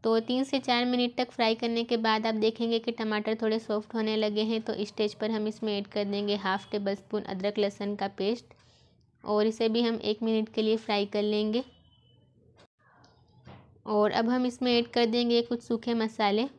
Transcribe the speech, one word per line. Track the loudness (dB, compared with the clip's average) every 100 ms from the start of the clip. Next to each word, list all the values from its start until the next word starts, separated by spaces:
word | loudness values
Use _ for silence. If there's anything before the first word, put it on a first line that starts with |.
तो | 2 2
तीन | 2 0
से | 0 -2
चार | 0 0
मिनट | 2 2 0 0
तक | -4
फ्राई | 0 2
करने | 2 0 -2
के | 0 0
बाद | 2 2 2
आप | 2
देखेंगे | 0 0 0 0
कि | -2
टमाटर | -4 -2 -2 -2
थोड़े | -2 0 -2
सॉफ्ट | 0 -4 -2
होने | -2 0 2
लगे | 0 0
हैं। | 0 -2
तो | -2
इस | -4 -4
स्टेज | -2 -4
पर | -2 -4
हम | -2 -2
इसमें | -4 -4
ऐड | -2 -4
कर | -4
देंगे | -2 -2 -2 -2
हाफ | 0 -2 -2
टेबल | -4 -2
स्पून | -4 -4 -6
अदरक | -4 -4 -2 0
लहसुन | -2 -2 -6 -4
का | -6
पेस्ट | -2 -2 -2 -6 -20 -20 _ _ _ _ _
और | -2 2 2
इसे | 2 0
भी | 2
हम | 2 0
एक | -2 -2
मिनट | 0 0 0
के | -2
लिए | 0 0
फ्राई | 0 -2 0
कर | 0
लेंगे। | 0 0 0 -2 -4 -14 _ _ _ _ _ _ _ _ -20 _ _ _ -20 _ _ -20 -20 -20 -20 -20 -2
और | 2 4
अब | 4 2
हम | 2 0
इसमें | -2 2
ऐड | 2 2
कर | 2 2
देंगे | 2 2 2
कुछ | 2 -4
सूखे | -2 -2 0 -2
मसाले। | -2 0 2 2 0